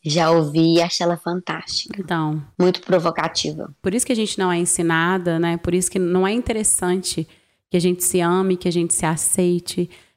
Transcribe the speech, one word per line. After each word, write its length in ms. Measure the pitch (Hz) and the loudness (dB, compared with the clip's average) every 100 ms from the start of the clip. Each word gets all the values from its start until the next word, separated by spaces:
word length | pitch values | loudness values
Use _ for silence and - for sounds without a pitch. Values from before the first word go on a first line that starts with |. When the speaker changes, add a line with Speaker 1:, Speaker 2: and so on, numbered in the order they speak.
Speaker 1:
Já 300 | 151 160 160 | -4 0 4
ouvi 440 | 165 151 156 165 165 | 4 4 2 4 4
e 60 | |
achei 220 | 170 - 175 | 2 0 0
ela 120 | 170 | -2
fantástica. 840 | - 175 - 160 - - - 202 | -4 -6 -6 -8 -8 -8 -8 -10
Speaker 2:
Então. 420 | 165 170 156 151 143 - | -4 -2 0 -2 -6 0
Speaker 1:
Muito 240 | 180 180 | 2 2
provocativa. 960 | - 180 165 160 165 - 156 156 - - | 0 0 2 -2 -4 -4 -6 -6 -12 -8
Speaker 2:
Por 120 | 196 | -4
isso 120 | 214 - | -2 -2
que 80 | |
a 20 | 233 | -2
gente 240 | 214 - | -2 -2
não 100 | 185 | 0
é 100 | 175 | 0
ensinada, 800 | 175 - 170 160 170 190 175 165 | 0 0 0 2 2 0 0 0
né? 200 | 170 170 | 0 0
Por 160 | 175 175 | 0 -2
isso 160 | 180 | 0
que 80 | 190 | -2
não 260 | 175 180 190 | 0 2 2
é 60 | |
interessante 960 | 226 240 220 214 - 180 185 180 - 160 _ _ _ _ | 0 -2 -2 0 0 0 -2 -2 -6 -8 _ _ _ _
que 60 | 180 | 0
a 60 | |
gente 200 | 180 180 | 2 0
se 200 | - 180 | 0 0
ame, 340 | 170 185 190 185 | 2 2 2 0
que 140 | 180 | 0
a 20 | |
gente 220 | 175 170 | 0 0
se 120 | - 160 | 0 0
aceite, 840 | 160 - - 180 175 170 - 175 - _ | 0 0 2 2 0 -2 -4 -6 -8 _